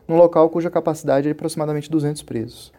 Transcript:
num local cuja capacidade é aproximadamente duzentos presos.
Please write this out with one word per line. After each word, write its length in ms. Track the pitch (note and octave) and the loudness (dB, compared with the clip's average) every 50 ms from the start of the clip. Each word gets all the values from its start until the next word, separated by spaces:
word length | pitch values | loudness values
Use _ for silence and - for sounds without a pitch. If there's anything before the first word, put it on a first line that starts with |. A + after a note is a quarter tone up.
| _ | _
num 100 | - E3 | 0 4
local 320 | E3+ F3 E3+ - D#3+ D#3 D#3+ | 6 6 6 6 4 4 4
cuja 220 | E3 E3+ E3 F3 | 2 -2 -4 -4
capacidade 560 | - E3 D#3+ E3 D3+ - - C#3 C3+ C#3 C#3+ | -4 -4 -2 -4 -4 -2 -2 0 0 0 0
é 40 | D3+ | -2
aproximadamente 580 | D3+ D3+ - D#3+ - D#3+ D3+ D3+ D3+ D3 D3 - | -4 -4 -6 -6 -6 -4 -4 -4 -4 -6 -4 -4
duzentos 340 | D#3+ D#3 D3 D3 D3 - - | -2 -2 -2 -2 -4 -6 -10
presos. 500 | - B2 A#2 A2 B2 - - - - _ | -8 -8 -8 -8 -8 -12 -18 -20 -20 _